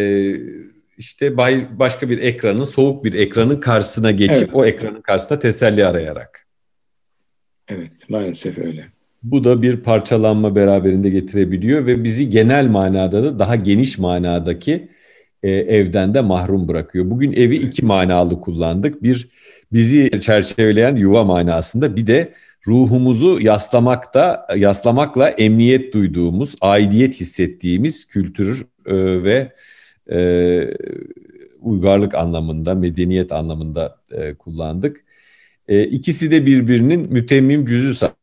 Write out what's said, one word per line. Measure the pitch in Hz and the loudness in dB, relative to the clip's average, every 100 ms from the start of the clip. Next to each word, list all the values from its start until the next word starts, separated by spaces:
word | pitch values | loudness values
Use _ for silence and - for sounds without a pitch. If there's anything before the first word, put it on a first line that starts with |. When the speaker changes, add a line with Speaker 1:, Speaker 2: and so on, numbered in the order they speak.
| 101 101 98 69 60 - - _ _ - | 0 0 0 -4 -10 -16 -20 _ _ -20
Speaker 1:
işte | 117 - 143 127 | -18 -6 -2 0
bay-, | 127 131 127 117 | 0 0 -4 -2
başka | 123 - 123 | -2 -2 -4
bir | 117 | -2
ekranın, | 123 120 110 107 | -4 -2 -2 -2
soğuk | 139 - 139 139 | -2 0 0 0
bir | 110 | -4
ekranın | 92 98 113 117 147 | -2 0 0 0 0
karşısına | 127 110 98 110 110 | 0 0 0 0 0
geçip | 101 170 135 | 2 2 2
Speaker 2:
Evet. | 98 | 2
Speaker 1:
o | 135 | 2
ekranın | 113 - 110 107 | 2 0 -8 -8
karşısında | - 95 - 147 | -4 -2 -2 -2
teselli | 120 - 113 104 95 | -2 0 2 2 2
arayarak. | 87 78 73 - _ _ _ _ _ _ _ _ _ _ _ _ _ - | 0 -6 -10 -16 _ _ _ _ _ _ _ _ _ _ _ _ _ -16
Speaker 2:
Evet, | 95 82 _ - | -14 -16 _ -10
maalesef | - 92 80 - 85 | -6 -6 -8 -8 -8
öyle. | 82 78 - _ _ _ | -10 -12 -16 _ _ _
Speaker 1:
Bu | 117 139 | -4 0
da | 120 123 | 2 2
bir | 123 120 | 2 0
parçalanma | 120 110 - 113 110 107 107 | 0 0 2 0 2 2 2
beraberinde | 101 101 98 95 95 98 | 2 4 4 2 2 0
getirebiliyor | 95 92 101 90 95 110 151 123 | -2 -2 -2 -2 -2 0 0 0
ve | 120 | 0
bizi | 117 113 135 | -2 -2 0
genel | 110 110 143 127 | 2 4 2 2
manada | 101 95 95 92 101 | 2 0 0 0 0
da | 143 113 | 0 -2
daha | 98 117 | 0 0
geniş | 95 104 135 - | 2 2 0 -2
manadaki, | 90 90 87 87 82 85 143 170 - _ _ _ _ _ | -4 -2 -2 -2 -4 -4 -4 -4 -8 _ _ _ _ _
e, | 98 | -2
evden | 95 - 107 92 95 92 | -2 2 2 2 0 0
de | 131 | 0
mahrum | 110 90 87 98 85 | 0 0 0 -2 -2
bırakıyor. | 82 76 90 90 | -4 -4 -4 -2
Bugün | 123 139 | -2 0
evi | - 120 123 | 2 2 2
Speaker 2:
Evet. | 135 | -2
Speaker 1:
iki | - | -2
manalı | 113 98 92 90 87 87 | 0 2 2 2 0 -2
kullandık. | 90 85 82 90 143 143 | -6 -4 -4 -2 -4 -2
Bir, | 117 123 120 _ _ _ _ | -2 -2 -6 _ _ _ _
bizi | 113 113 147 135 98 | 2 4 4 4 0
çerçeveleyen | - 107 90 - 110 107 123 131 | 2 2 2 0 2 4 2 2
yuva | 98 113 | 4 4
manasında, | 101 87 87 82 85 117 143 98 | 4 2 0 -2 -4 -2 -2 0
bir | 110 | 2
de | 135 170 - _ _ 101 | 2 0 -10 _ _ 0
ruhumuzu | 120 123 127 127 117 175 139 | 2 4 2 2 2 2 2
yaslamakta, | 107 107 - 120 120 127 - 131 175 - - 98 | 2 2 2 2 2 0 0 2 2 0 -4 2
yaslamakla | 101 101 120 123 147 127 147 | 2 2 0 0 0 2 2
emniyet | - 110 113 120 131 131 | 2 2 4 4 2 0
duyduğumuz, | 107 92 82 85 92 147 - | -2 0 0 -2 -2 -4 -2
aidiyet | 95 104 104 110 131 - | 2 4 4 2 2 -2
hissettiğimiz | 85 - 87 - 90 90 151 156 | -8 -4 -4 -4 -4 -2 -2 -6
kültür, | - 101 87 - 98 131 - _ - | -6 -6 -4 -4 -6 -6 -12 _ -4
e, | 95 95 92 | -2 0 0
ve, | 95 127 135 _ - - _ _ - | 0 0 -2 _ -20 -20 _ _ -6
e, | 87 90 87 87 87 67 - - - - - - - - _ | -2 0 2 2 0 -2 -8 -12 -14 -16 -20 -20 -20 -20 _
uygarlık | 113 98 98 98 101 | -4 0 2 2 2
anlamında, | - 85 82 82 78 80 | -2 -4 -4 -4 -4 -4
medeniyet | 92 90 85 90 92 90 | -2 -2 -2 -2 -2 -2
anlamında, | 80 80 80 78 78 76 - _ | -6 -6 -8 -8 -8 -8 -10 _
e, | - 76 | -12 -10
kullandık. | 73 - 82 80 87 147 147 _ _ _ _ _ _ - | -12 -14 -10 -8 -6 -6 -8 _ _ _ _ _ _ -2
E, | 101 | 0
ikisi | - 123 - - 160 | 0 -2 -4 -4 2
de | 160 135 | 2 4
birbirinin | 131 120 120 127 175 - | 4 4 2 2 0 -2
mütemmim | 127 120 139 131 147 | -4 2 2 4 2
cüzü | 120 120 135 120 - - | 0 -2 -2 -2 -4 -4